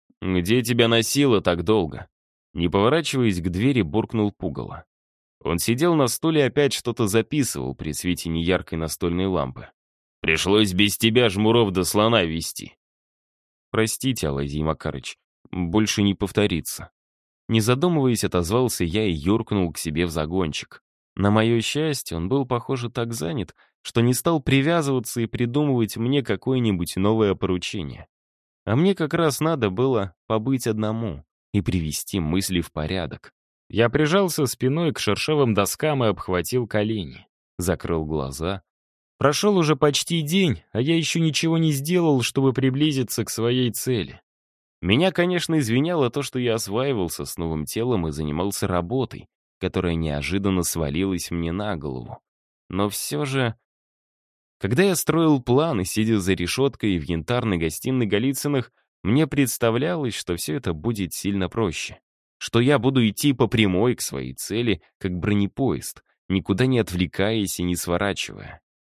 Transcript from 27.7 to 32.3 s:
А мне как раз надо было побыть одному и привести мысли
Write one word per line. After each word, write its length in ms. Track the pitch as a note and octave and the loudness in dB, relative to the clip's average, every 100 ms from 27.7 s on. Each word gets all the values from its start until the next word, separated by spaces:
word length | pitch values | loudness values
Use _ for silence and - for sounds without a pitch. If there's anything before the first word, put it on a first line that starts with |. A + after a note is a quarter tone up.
| G#2+ D2 A1+ - _ _ _ _ _ - | -8 -10 -12 -18 _ _ _ _ _ 0
А 100 | A#2 | 2
мне 200 | F#3 F#3+ | 4 2
как 180 | D#3 | 0
раз 280 | E3+ D#3+ B2+ | 0 0 2
надо 280 | D#3 D#3 G#2+ | 0 0 0
было 460 | F#2 C3+ A#2 G2 _ - | 2 2 0 -2 _ -4
побыть 400 | A2 A#2 C3 A#2+ | -2 0 -2 0
одному 580 | G#2+ G#2+ A2+ A2+ D2 - _ _ | -2 -2 -4 -6 -8 -14 _ _
и 80 | G2+ | -2
привести 580 | - F#2 D#2 D2 - G2 | 0 0 0 -4 -4 -2
мысли 420 | D#2 | 0